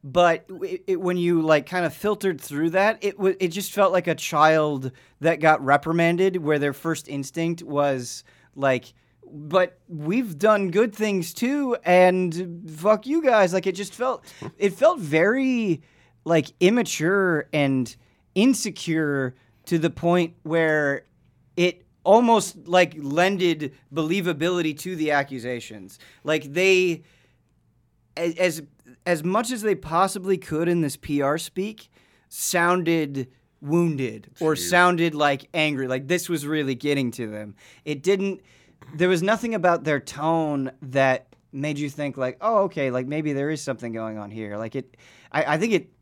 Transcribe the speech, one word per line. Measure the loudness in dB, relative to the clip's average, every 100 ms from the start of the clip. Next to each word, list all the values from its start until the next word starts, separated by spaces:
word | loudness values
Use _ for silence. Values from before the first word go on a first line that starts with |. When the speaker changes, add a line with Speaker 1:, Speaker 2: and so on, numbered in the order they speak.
Speaker 1:
but | -2 4 4 4 -4
w-, | -12 -8 -8 -4
it, | -2
when | 0 0
you, | 2 2
like, | 4 4 2
kinda | -4 -4
filtered | -4 -4 -2 -2 -4
through | -8 -4 0
that, | 2 2 0
it | -4 0
wa-, | -2 0
it | -4
just | -4 -6
felt | 2 4
like | 4 0
a | -4
child | -2 4 6 6 2 -2 -6 -12 _ _
that | -2 2
got | 4 4
reprimanded, | 4 2 4 2 2 2 0 0
where | 0 0
their | 0
first | -4 -6 -6 -6
instinct | -10 -8 -4 -4 -4
was, | -6 -2 0 -2 -6 -14 -18 _ _ -2
like, | 0 0 -4 _ _ _ -20
"But | -18 -2 0 0 _ _
we've | -10 -4 -2 -4 0
done | 2 2 2
good | 0 0 0
things | -2 -2 -4
too, | -4 -2 -2 -2 -4 4
and | 6 6 4 -2 -4 -8 -10 -16
fuck | -4 2 2 2
you | 0
guys." | 4 4 4
Like, | 2 -2
it | -4
just | -8
felt, | -6 -4 -4 -10 -16 -16 -2
it | -2
felt | 4 2 2
very, | 0 2 4 2 2 0 0 -2 _ _ _ _ 0
like, | 0 0 _
immature | 4 4 0 -2 0 2 2 0 -2
and | 0 0 0 -2 -8 _ _ _
insecure | 2 4 2 -2 -8 -4 -2 0 0 -4 -8 _ _ -4
to | 0
the | 0
point | -2 2 2 0 -6
where | -4 0 2 2 0 -2 _ _ _ _ _ -2
it | -2 -2 _ _
almost, | 4 6 6 2 2 -10 0
like, | 2 2 0
lended | -4 0 2 2 0 0 -4 -10 _
believability | -6 -2 0 -2 -2 -2 -2 -2 -4
to | -10 -4
the | 0
accusations. | 0 -2 -8 -8 -8 -10 -18 -20 -20 -20 _
Like, | -4 -4 -2
they, | 0 4 4 2 -2 _ _ _ _ _ _ _ _ _ _ _ -6
a-, | -4 0
as, | -2 -2 -12 _ -20 -12 -2
as | -2
much | 0 -2 -2
as | -4
they | -2 -2
possibly | -2 0 0 0 -2 -2
could | -2 -2 0
in | 2
this | 0 -4
P | -4 -2
R | 0 -2
speak, | -4 -6 -8 -8 -20 _ _ _ _
sounded | -8 -2 0 2 2 2 0 0 -6 -10 _ _ _
wounded | -2 0 2 0 -4 -6 -16 _
or | 0 0
Speaker 2:
Jeez. | 2
Speaker 1:
sounded, | 4 4 4 0
like, | 2 0 0 -4
angry. | -2 0 0 -2
Like, | -4 -2
this | -4 -2
was | -4 -2
really | -2 -2
getting | -2 -2 0 -2
to | -4 -8
them. | -8 -12 -18 -20 -18 -10
It | -6
didn't, | -2 0 -2 -6 _ _ _ _ -18 -2
there | 2
was | 2
nothing | 2 0 -2
about | 0 2 2
their | 0 -2
tone | -4 -6 0 0 0 -2 -4 -8
that | -4 2 2 2 _ _ _
made | -8 -6 -6
you | -8
think, | -6 -8 -4
like, | -6 -2
"Oh, | 0 0
okay, | 0 0 -2
like, | -2 -4
maybe | -4 -2
there | -2 -2
is | -4
something | -6 -8 -8
going | -8 -8 -8
on | -10
here." | -10 -10 -8
Like, | -8 -8
it, | -12 _ -20 -20 _
I, | -4 0
I | 0
think | 0
it | -2 -2 _